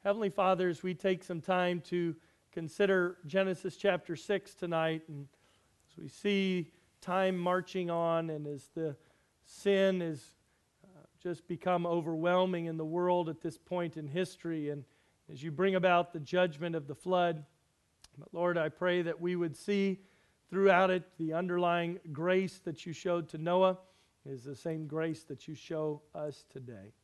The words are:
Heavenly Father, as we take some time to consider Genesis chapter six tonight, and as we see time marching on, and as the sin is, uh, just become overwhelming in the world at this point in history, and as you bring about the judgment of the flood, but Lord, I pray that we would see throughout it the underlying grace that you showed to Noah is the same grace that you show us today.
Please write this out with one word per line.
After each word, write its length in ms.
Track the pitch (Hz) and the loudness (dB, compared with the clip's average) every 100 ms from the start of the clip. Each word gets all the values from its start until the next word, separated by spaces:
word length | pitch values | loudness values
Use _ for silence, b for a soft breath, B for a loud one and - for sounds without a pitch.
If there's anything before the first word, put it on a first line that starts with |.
Heavenly 280 | 202 202 208 | 0 0 0
Father, 380 | - 190 185 180 | 2 2 4 0
as 120 | 165 | -2
we 140 | 185 180 | -4 -2
take 280 | 196 185 | 0 -2
some 180 | - 175 | -4 -8
time 400 | 151 185 180 175 | 0 2 2 0
to 340 | - 175 170 160 b b b | -2 -2 -2 -4 b b b
consider 680 | - 160 - 202 190 180 180 147 | -10 -10 0 4 4 2 -2 -4
Genesis 500 | 190 190 180 190 - | 0 0 -2 -6 0
chapter 380 | 202 180 - 160 | 2 2 -2 -10
six 400 | - 202 196 - | -2 -2 -2 -10
tonight, 520 | 175 165 160 160 160 | -4 0 0 -2 -8
and 200 | 147 143 b b b b b _ | -14 -14 b b b b b _
as 60 | - | -16
we 100 | 147 | -16
see 680 | - 202 196 190 180 165 b b _ | -4 0 2 2 0 -4 b b _
time 380 | - 180 190 185 | -4 0 2 0
marching 540 | 175 180 180 190 175 | 0 0 -2 -6 -2
on, 400 | 170 170 165 165 | 0 2 0 -2
and 160 | 151 147 | -6 -8
as 220 | 143 - | -10 -10
the 280 | - 160 139 b b b b | -6 -6 -6 b b b b
sin 580 | _ - 196 196 190 185 | _ -4 2 4 4 2
is, 320 | 170 147 - _ _ _ _ _ | -2 -6 -12 _ _ _ _ _
uh, 220 | - 170 - _ | -20 -20 -20 _
just 280 | 175 170 _ | -8 -8 _
become 380 | 170 180 180 170 | -4 2 2 2
overwhelming 800 | 170 160 160 170 180 185 180 165 | 0 0 0 4 4 4 0 -2
in 120 | 160 | -4
the 80 | 156 | -2
world 440 | 170 180 180 160 | 0 2 2 0
at 120 | 151 | -4
this 180 | 165 - | -8 -8
point 380 | _ 180 170 147 | _ -4 -4 -6
in 100 | 151 | -6
history, 600 | 156 185 - 170 160 147 | -4 -4 -6 -6 -4 -4
and 140 | 147 131 b b b _ | -6 -10 b b b _
as 120 | 151 | -12
you 80 | 156 | -10
bring 240 | 143 190 185 | 0 2 4
about 360 | 180 175 175 | 6 4 4
the 80 | 165 | -6
judgment 560 | 139 180 180 147 170 165 | -2 2 2 0 -4 -4
of 120 | 143 | -6
the 80 | 143 | -10
flood, 500 | 175 180 175 160 147 _ _ _ _ _ - - | 0 2 2 0 -8 _ _ _ _ _ -20 -20
but 160 | - | -14
Lord, 240 | 170 175 170 | -2 0 2
I 120 | 156 | -2
pray 340 | - 180 180 | -2 0 0
that 180 | 170 170 | 0 -2
we 140 | 175 180 | -2 -2
would 200 | 170 139 | -2 -4
see 460 | - 202 196 190 b b b b _ | 0 2 2 -2 b b b b _
throughout 440 | 180 196 180 190 | 4 6 6 6
it 260 | 185 175 _ | 2 -2 _
the 160 | 160 | -4
underlying 680 | 160 180 175 175 175 170 180 170 | -2 -2 0 2 2 0 -6 -8
grace 460 | 147 175 185 190 - | -4 2 2 0 -6
that 260 | - 156 - | -10 -10 -10
you 80 | |
showed 340 | 151 185 175 170 | -6 -2 -2 -2
to 80 | - | -6
Noah 400 | 160 180 185 185 b b b b | 0 4 4 2 b b b b
is 200 | 139 135 | -14 -12
the 120 | 127 135 | -12 -10
same 300 | 170 160 156 | -6 -6 -6
grace 380 | 156 165 156 | -4 -4 -4
that 240 | - 139 - | -10 -14 -12
you 80 | 151 | -14
show 480 | - 160 156 147 _ | -6 -4 -2 -4 _
us 320 | 165 151 135 _ | -10 -8 -10 _
today. 440 | 139 123 110 101 _ | -16 -16 -16 -18 _